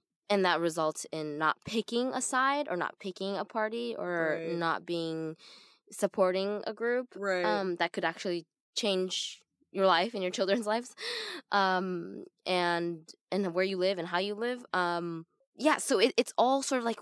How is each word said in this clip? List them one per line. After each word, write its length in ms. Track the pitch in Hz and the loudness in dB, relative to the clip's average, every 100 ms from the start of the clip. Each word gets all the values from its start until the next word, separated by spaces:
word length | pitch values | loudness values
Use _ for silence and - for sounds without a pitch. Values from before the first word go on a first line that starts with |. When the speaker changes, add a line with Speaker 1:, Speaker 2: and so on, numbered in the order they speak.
| _ _ - | _ _ -2
Speaker 1:
And 160 | 202 185 | 2 4
that 140 | 160 | 4
results 460 | 170 160 156 - - | 2 2 0 -2 -6
in 260 | 160 151 147 | -8 -6 0
not 180 | 156 - - | 0 0 -2
picking 480 | 220 - 240 254 | -4 -2 -2 0
a 80 | 254 | -2
side 460 | - 262 269 285 294 | -2 0 2 0 -2
or 60 | 175 | -2
not 220 | 147 - | -4 -6
picking 380 | 196 - 190 196 | -10 -6 -4 -4
a 80 | 202 | -4
party 500 | 226 214 233 240 - | -4 -2 -2 -6 -6
or 420 | 175 170 160 156 | -2 0 0 0
Speaker 2:
Right. 140 | 165 170 | -2 -2
Speaker 1:
not 280 | 165 - 175 | 0 0 -2
being, 520 | 170 165 160 160 160 - - - _ _ | -4 -4 -4 -6 -8 -16 -20 -20 _ _
supporting 720 | - 196 - 185 185 196 208 - | -2 0 2 2 2 -2 -2 -6
a 60 | |
group, 340 | 208 233 247 247 190 | -4 -2 -2 -4 -4
Speaker 2:
Right. 280 | 196 180 180 | -2 2 2
Speaker 1:
um, 320 | 208 190 175 | 2 0 0
that 140 | 170 | -2
could 100 | - 170 | 0 -2
actually 400 | 165 196 175 - _ _ - | -2 -2 -4 -6 _ _ -2
change 640 | 214 185 185 - - - _ _ _ | 0 2 0 -4 -6 -10 _ _ _
your 160 | 196 190 | 2 6
life 260 | 170 214 | 6 4
and 80 | 233 | 0
your 100 | 185 | -2
children's 360 | 185 190 196 208 | 0 2 2 2
<laughs> 60 | |
lives, 200 | 220 247 - 466 480 415 359 - | -2 -4 -10 -8 -6 -8 -10 0
um, 720 | 202 190 185 185 175 175 202 - _ - | 2 4 2 0 -4 -6 -10 -14 _ -2
and, 640 | 180 175 170 170 165 165 - _ | 2 2 0 -2 -6 -12 -20 _
and 220 | 185 190 | -2 0
where 100 | 170 190 | 0 0
you 120 | 190 | 2
live 200 | 185 190 | 0 0
and 100 | 170 | -2
how 120 | 175 | -2
you 160 | 202 208 | -2 -4
live. 300 | 240 247 247 | -6 -6 -2
Um, 520 | 180 175 175 170 165 165 _ _ - | 0 0 0 -4 -8 -10 _ _ 0
yeah, 220 | 294 262 | 2 2
so 220 | - 220 | 2 4
it, 140 | 233 - | 4 4
it's 160 | - - | 0 2
all 240 | 240 277 | 4 2
sort 180 | 269 262 | 0 -2
of 60 | 233 | -2
like, 120 | 220 | -4